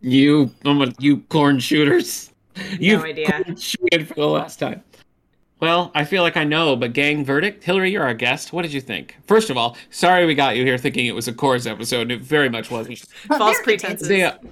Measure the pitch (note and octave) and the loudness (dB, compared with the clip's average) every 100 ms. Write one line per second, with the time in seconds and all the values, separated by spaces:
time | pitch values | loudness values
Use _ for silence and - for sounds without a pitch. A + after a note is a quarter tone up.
0 | B2+ C3+ C#3+ D3+ C3 - C#3+ C#3+ C3 - | 0 4 6 4 2 -2 -2 0 0 0
1 | C#3+ C#3 - D#3 C#3+ C#3 A#2 D3+ D3 F4 | 0 0 0 2 4 2 2 2 4 2
2 | - - - _ _ - F#3+ F#3+ F3+ G#3 | 0 -8 -14 _ _ -16 -10 -2 2 2
3 | D#3+ D3 D#3 D3+ - E3+ - - F4+ E3 | 0 -4 -2 -2 -4 -8 -8 -4 -4 -4
4 | D#3 - D3+ D#3 D3+ - C#3+ - - _ | -6 -2 0 0 -4 -6 -8 -8 -16 _
5 | _ _ _ _ _ _ D#3+ F3 F3 D3+ | _ _ _ _ _ _ 0 0 0 -2
6 | D3 F#3+ E3+ E3 D3+ D#3 D#3+ B2 A#2+ C3 | 0 0 2 2 0 0 2 0 0 0
7 | C#3+ D3+ C3+ C#3 G3+ G#3 - F#3+ F#3 G3+ | 0 0 0 0 0 -4 -2 0 0 0
8 | C3+ A2+ B2 C#3 - E3+ E3+ C#3 A#2+ F#2 | -2 0 -2 -2 -4 -6 -4 -6 -6 -8
9 | - - - A3 A3 B2 A#2 - - - | -10 -14 2 2 2 0 -2 -4 -16 0
10 | F3 F3+ E3+ C#3+ C3+ A2+ C3 B2+ C3+ C3 | 2 4 4 2 2 2 0 0 -2 -2
11 | B2 G2+ A#2+ A2+ C#3+ B2+ A#2+ G#2 A#2 B2 | -2 -4 -6 -2 0 0 -2 -8 -4 -4
12 | A#2 A#2+ B2+ D3+ C3+ A#2 A2 A#2 A#2+ A#2+ | -2 -6 0 2 2 0 -6 -8 -8 -14
13 | - - - D4 A3 A#3 A#3 G#3 F#3+ E3+ | -20 -16 -4 2 2 2 0 -2 -4 -6
14 | D#3+ G3 F3 - - | -2 0 0 -2 -12